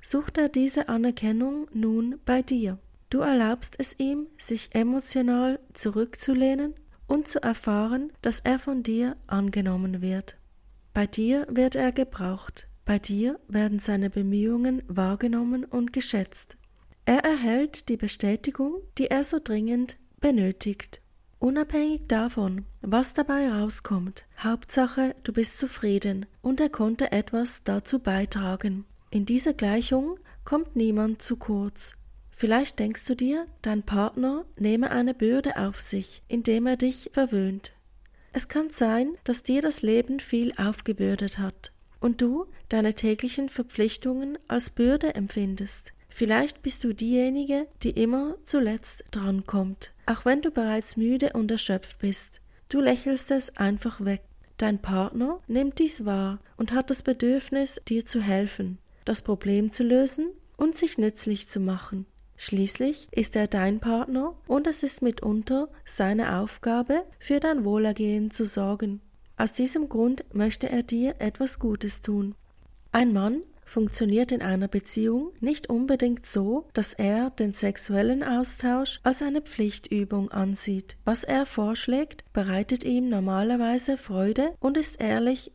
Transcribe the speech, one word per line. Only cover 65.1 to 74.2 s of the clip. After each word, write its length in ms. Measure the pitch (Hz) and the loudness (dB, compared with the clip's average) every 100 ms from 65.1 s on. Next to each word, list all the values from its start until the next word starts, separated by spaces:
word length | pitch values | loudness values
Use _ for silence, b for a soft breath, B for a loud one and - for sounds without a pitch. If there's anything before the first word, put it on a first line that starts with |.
| 226 214 214 214 262 302 B | 0 0 0 0 0 -2 B
seine 540 | - - 196 214 226 180 | -8 0 2 2 0 0
Aufgabe, 640 | 214 - 233 233 247 302 370 - | -2 -4 0 0 2 0 -2 -10
für 220 | - 285 | 0 2
dein 240 | 320 294 | 2 0
Wohlergehen 640 | 202 214 214 208 208 208 214 | 2 2 2 0 0 0 0
zu 140 | - | -2
sorgen. 560 | 214 - 196 202 214 202 - - - - | -2 0 -2 -2 -4 -6 -12 -20 -12 -2
Aus 160 | 226 | -2
diesem 340 | - 254 320 294 | 0 0 0 0
Grund 360 | 226 240 262 - | 2 2 0 -4
möchte 340 | 208 220 - - | 0 0 0 -2
er 140 | 240 | -2
dir 320 | 240 233 254 - | 0 0 0 -2
etwas 400 | 214 - 269 - | -4 -2 -2 0
Gutes 440 | 233 208 208 - | -2 -2 -4 -4
tun. 320 | - 208 202 202 - - - - - | -2 -2 -2 -6 -20 -20 -20 -20 -2
Ein 200 | 226 240 | 2 4
Mann 300 | 202 202 277 359 - | 4 2 -2 -6 -18
funktioniert 680 | - 226 208 - 214 214 | -6 -2 0 2 2 2